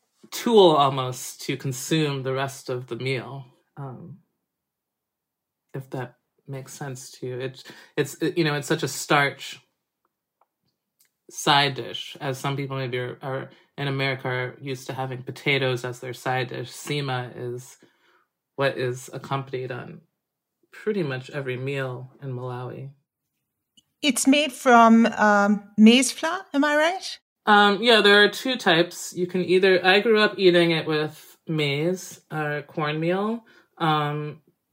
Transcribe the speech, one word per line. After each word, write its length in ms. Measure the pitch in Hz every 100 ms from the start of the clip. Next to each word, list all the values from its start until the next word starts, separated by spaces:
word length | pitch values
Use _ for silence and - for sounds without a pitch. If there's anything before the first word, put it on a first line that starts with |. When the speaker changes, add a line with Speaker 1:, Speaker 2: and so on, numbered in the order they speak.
| _ _ -
Speaker 1:
tool 400 | - 240 220 180
almost 680 | 151 139 135 127 127 - - -
to 100 | 135
consume 640 | 139 127 - 160 147 139
the 120 | 131
rest 340 | 131 135 131 -
of 180 | 127 127
the 100 | 120
meal, 500 | 127 131 110 139 127 _ _ -
um, 420 | 135 113 - 156 _ _ _ _ _ _ _ _ _ _ _ _ _ _ _
if 140 | 139 131
that 240 | 139 123 _ _ _ -
makes 280 | 135 131
sense 360 | - 143 127 -
to 140 | - 127
you. 140 | 127
It, 240 | 131 131 - - - -
it's, 180 | 143 -
it, 160 | 160 -
you 60 |
know, 100 | 156
it's 140 | 147 143
such 140 | 160
a 40 | 139
starch 680 | - - 151 139 - - - _ _ _ _ _ _ _ _ _ _ _ _ _ _ _ _ _
side 440 | - - 143 143
dish, 420 | 127 113 - - -
as 180 | 147 131
some 180 | 139 139
people 200 | 135 135
maybe 220 | 127 123
are, 200 | 123 -
are 280 | 139 135 131 _ _ -
in 120 | 143
America 400 | 135 135 131 131
are 280 | 127 127 -
used 260 | 139 131 -
to 60 |
having 300 | 131 131 127
potatoes 600 | 127 127 147 139 131 123
as 160 | 127 120
their 140 | 127
side 340 | 123 135 127 123
dish. 220 | 131 123
Sima 640 | - - 147 139 127 123 120
is 400 | 123 123 127 - _ _ _ _ _ _ _ -
what 200 | 139 -
is 320 | 127 127 -
accompanied 580 | 135 - 139 131 127 127
on 300 | 123 - - _ _ _ _ _ _ _
pretty 300 | - 208 208
much 280 | 151 127 127
every 260 | 147 131 123
meal 540 | 131 139 131 127 131 -
in 100 | 135
Malawi. 580 | 123 127 123 123 - 135 - _ _ _ _ _ _ _ _ _ _
Speaker 2:
It's 260 | 294 - -
made 260 | 294 302
from, 540 | - 269 233 226 226 226
um, 640 | 220 208 202 202 202 - -
maize 360 | 214 247 262
flour, 280 | - 320 359 392
am 100 | 285
I 120 | 294 294
right? 420 | 320 370 - - _ _ -
Speaker 1:
Um, 360 | 208 202 196
yeah, 180 | 240 220
there 220 | 202 208
are 60 | 208
two 280 | - 262 254
types. 560 | 190 165 170 - -
You 120 | - 180
can 180 | 185
either, 400 | 170 185 190 180
I 160 | 185 202
grew 200 | 226 214
up 140 | 214 -
eating 320 | 185 175 170
it 160 | 160 147
with 500 | 151 151 - - _ -
maize 760 | 156 147 139 165 185 - - -
or 320 | 156 151 147 143
cornmeal, 800 | - 147 156 165 185 214 233 - _ _ -
um, 640 | 160 151 147 151 151 147 _ _ _